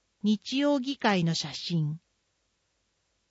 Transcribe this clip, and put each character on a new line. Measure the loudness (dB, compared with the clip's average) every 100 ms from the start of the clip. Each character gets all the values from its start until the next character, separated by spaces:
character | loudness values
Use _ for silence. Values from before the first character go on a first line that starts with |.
| _ _
日 | 0 0 -2 0
曜 | 2 2
議 | 0 -2
会 | 2 2
の | 2
写 | 0 -4
真。 | -8 -4 -2 -2 -4 _ _ _ _ _ _ _ _ _ _ _ _ _